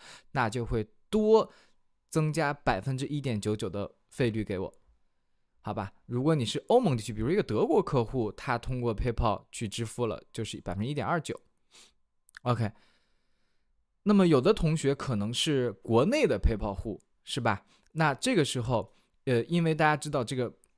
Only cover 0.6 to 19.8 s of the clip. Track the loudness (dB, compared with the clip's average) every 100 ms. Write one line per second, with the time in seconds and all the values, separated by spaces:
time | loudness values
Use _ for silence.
0.6 | -2 -4 -4 _ _ 0 6 6 4 -6
1.6 | _ _ _ _ _ -2 0 0 -2 -2
2.6 | -2 -2 -2 -4 -4 -4 -4 -2 -2 -2
3.6 | -4 -6 -8 _ _ -2 -2 -2 -4 -6
4.6 | -6 -10 _ _ _ _ _ _ _ _
5.6 | -8 -8 -8 -12 -6 -2 2 2 0 -4
6.6 | 2 4 4 0 -2 -4 0 0 0 0
7.6 | 2 2 2 0 0 -2 -4 -6 -4 -4
8.6 | -4 -4 -2 -2 -2 0 0 0 -6 -8
9.6 | -6 -6 -6 -4 -4 -4 -10 -8 -8 -8
10.6 | -8 -6 -4 -4 -2 -4 -4 -10 _ _
11.6 | _ -20 -20 _ _ _ -20 -6 -2 -2
12.6 | -2 -6 _ _ _ _ _ _ _ _
13.6 | _ _ _ _ 2 6 6 6 4 2
14.6 | 0 0 0 -2 -2 -2 -2 -2 0 0
15.6 | -2 -4 2 4 4 2 2 2 2 0
16.6 | -2 -4 -8 -10 _ _ -10 -2 0 -2
17.6 | -6 _ _ 0 0 0 2 2 2 0
18.6 | -2 -2 -2 _ _ _ 0 0 2 0
19.6 | 2 2